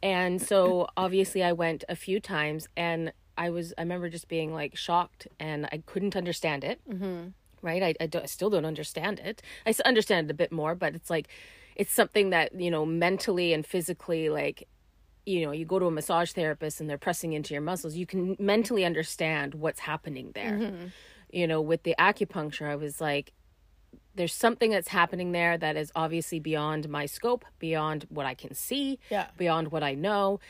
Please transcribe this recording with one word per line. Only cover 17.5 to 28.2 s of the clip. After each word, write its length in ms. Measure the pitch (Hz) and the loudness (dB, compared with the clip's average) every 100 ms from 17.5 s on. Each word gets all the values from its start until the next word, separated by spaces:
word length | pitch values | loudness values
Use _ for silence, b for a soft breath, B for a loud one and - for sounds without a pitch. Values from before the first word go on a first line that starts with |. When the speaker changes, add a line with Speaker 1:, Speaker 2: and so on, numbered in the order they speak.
Speaker 1:
your 80 | 143 | -4
muscles, 340 | 151 180 165 156 | -4 -4 -4 -6
you 100 | 180 | -4
can 300 | 190 185 190 | -2 -2 0
mentally 460 | 202 208 220 233 175 | 4 4 4 2 2
understand 680 | 156 160 - 160 156 143 151 | 2 -2 -2 0 0 -2 -2
what's 260 | 156 - | -4 -4
happening 500 | - 156 - 135 127 | -6 -6 -6 -10 -10
there. 200 | - 226 | -8 -4
Speaker 2:
Mm-hmm. 320 | 208 220 185 175 B B B B | -2 -2 -6 -10 B B B B
Speaker 1:
You 140 | 185 170 | -2 0
know, 140 | 160 | 2
with 220 | 156 165 | 2 0
the 100 | - 160 | 2 4
acupuncture, 680 | 180 208 202 180 151 147 151 | 4 4 -2 -2 -6 -4 -4
I 80 | 147 | -4
was 220 | 147 139 | -6 -4
like, 340 | 160 143 143 _ _ _ _ _ _ - _ - | 0 0 -2 _ _ _ _ _ _ -20 _ -4
"There's 180 | 170 | -2
something 380 | - 233 233 226 | 4 2 4 2
that's 160 | 208 170 | 2 0
happening 440 | 196 170 175 180 | 2 2 2 -2
there 220 | 175 170 170 | 2 2 2
that 180 | 165 151 | 0 -2
is 140 | 151 - | -4 -2
obviously 440 | 160 165 160 165 | 0 0 -2 -6
beyond 500 | 156 156 151 156 151 | -2 -2 0 -2 -4
my 160 | 147 147 | -4 -6
scope, 400 | - 233 240 - _ | -2 0 0 -4 _
beyond 460 | 165 160 156 151 - | -2 0 0 -2 -6
what 160 | 151 | -4